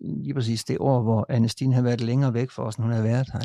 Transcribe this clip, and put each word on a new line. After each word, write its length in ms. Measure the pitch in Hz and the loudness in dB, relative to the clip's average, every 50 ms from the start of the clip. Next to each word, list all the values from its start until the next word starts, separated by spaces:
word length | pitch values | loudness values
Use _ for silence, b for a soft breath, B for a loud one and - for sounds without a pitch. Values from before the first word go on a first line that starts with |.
lige 340 | - - 147 143 139 139 139 | -12 -10 -8 -8 -6 -6 -4
præcis 300 | 139 113 113 113 110 - | -2 -2 -2 -2 -4 -4
det 120 | - 131 - | -4 -4 0
år, 220 | - 139 131 123 | 2 2 2 4
hvor 240 | 110 113 113 107 - - | 4 2 2 2 2 0
Anne 200 | 131 120 117 110 | 2 2 2 2
Stine 260 | - - 131 131 123 | 0 -2 0 2 2
har 80 | 123 | 2
været 180 | 123 120 120 110 | 2 2 0 0
længere 340 | 113 117 123 139 139 131 113 | 0 0 0 2 2 2 0
væk 160 | 120 123 - | 0 -2 -4
fra 120 | - 123 123 | -4 -6 -8
os, 100 | 110 107 | -6 -4
end 80 | - 110 | -4 -2
hun 80 | 117 | 0
har 100 | 117 113 | 0 0
været 260 | 110 113 117 127 135 - | 2 2 2 0 0 -2
her, 80 | - 120 | -6 -8